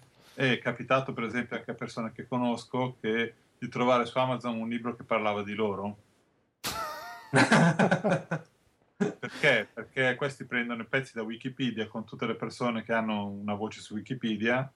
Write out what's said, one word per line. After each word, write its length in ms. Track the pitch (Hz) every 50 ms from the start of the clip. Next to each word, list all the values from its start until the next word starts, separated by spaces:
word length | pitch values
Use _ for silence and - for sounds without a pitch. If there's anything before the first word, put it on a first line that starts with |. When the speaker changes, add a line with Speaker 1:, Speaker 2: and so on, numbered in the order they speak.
| - _ _ _ - - -
Speaker 1:
È 240 | - 135 131 120 -
capitato, 540 | - 127 120 - 123 - 131 135 131 139 131
per 120 | - 117
esempio, 320 | 110 107 123 117 120 123
anche 140 | 113 - - 113
a 20 |
persone 380 | - 120 117 - - 113 110 -
che 140 | - -
conosco 720 | - 127 123 123 120 117 113 - - - 127 127 123 127 -
che 340 | - 110 110 117 117 113 - _ _ _ _ -
di 100 | 120 113
trovare 380 | - 123 123 123 127 123 117
su 120 | 120 - 131
Amazon 380 | 131 127 127 120 120 123 117 113
un 100 | 113 113
libro 280 | 117 120 117 120 110
che 80 | - -
parlava 380 | - 117 110 107 107 104 104 104
di 120 | 101 104
loro. 440 | 101 110 104 98 95 98 104 104 - _ _ _ _ _ _ _ _ _ _ _ _ - - - - 659 622 - - - - - - - - -
Speaker 2:
<laughs> 1160 | 135 131 - 226 170 170 170 156 - 190 180 190 - - 208 175 - - - 170 151 - - _ _ _ _ _ _ _ _ _ - 196 - - -
Speaker 1:
Perché? 480 | - 120 - - - 151 127 113 104 - -
Perché 420 | - 107 - - 135 131 127 127
questi 300 | 123 147 139 131 - 131
prendono 380 | 131 127 123 117 120 120 117 113
i 40 |
pezzi 260 | - - 135 135 131 -
da 80 | 117 110
Wikipedia 640 | 107 113 113 - 131 127 - 135 123 107 107 107 104
con 160 | - 117 107
tutte 220 | - - 127 127
le 80 | 113 113
persone 480 | - - - - - 127 120 117 113 107
che 100 | - 117
hanno 360 | 113 110 110 110 104 101 101
una 260 | 101 101 101 104 104
voce 260 | 98 107 107 - -
su 140 | - - 104
Wikipedia. 760 | 107 - - 131 123 - 113 110 101 110 117 120 131 135 135 -